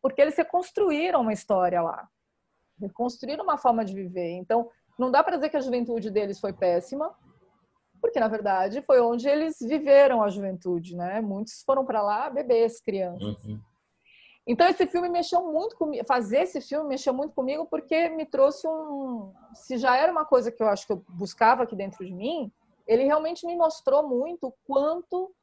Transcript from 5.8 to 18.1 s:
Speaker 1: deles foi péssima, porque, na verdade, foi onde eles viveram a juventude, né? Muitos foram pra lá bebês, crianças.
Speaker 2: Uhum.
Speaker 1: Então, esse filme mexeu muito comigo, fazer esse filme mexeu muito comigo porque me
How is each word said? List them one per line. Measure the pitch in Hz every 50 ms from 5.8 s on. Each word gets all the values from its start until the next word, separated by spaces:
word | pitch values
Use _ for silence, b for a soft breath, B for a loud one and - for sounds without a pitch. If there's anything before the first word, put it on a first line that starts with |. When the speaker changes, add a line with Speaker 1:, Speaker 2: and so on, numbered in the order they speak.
| 240 240 233 226 190 220
Speaker 1:
deles | 190 214 208 196 196 -
foi | - 202 185
péssima, | - 202 180 175 175 180 - 254 277 311 330 - _ _ _ _ _ _ _ _ _ _ _ _ _ _ _ _ _
porque, | - 233 - 269
na | 226
verdade, | 220 220 214 202 208 190 185 185 - 220 277 269
foi | - 277 254
onde | 240 233 240 240 233
eles | 285 285 302 320 320 311 -
viveram | 262 226 294 302 302 285 277 277 285 277 254 233
a | 214 202
juventude, | 185 202 196 196 185 180 - 185 180 170 165 180 175
né? | 175 175 180 190 220
Muitos | 226 208 196 196 220 226 - - -
foram | - 269 269 269
pra | 254 240 220 202
lá | 202 208 220 262 302
bebês, | 247 277 294 240 247 226 233 226 233 -
crianças. | _ - 196 196 185 180 175 185 - - - - -
Speaker 2:
Uhum. | 107 107 107 - _ _ _ _ _ _ b b b b b b b b b b
Speaker 1:
Então, | - 240 - 339
esse | 359 370 - 370
filme | - - 349 349 349
mexeu | 349 349 349 - - 349 359 330
muito | 302 320 381 453 -
comigo, | _ 339 302 294 - 233
fazer | - 262 247 226 196 220 277 359
esse | 359 - 294
filme | - - 277 302 311
mexeu | 294 262 269 - 285 254
muito | 254 285 311 -
comigo | - 254 254 285 311 330
porque | 311 - 311 302 - 320 320 339
me | 330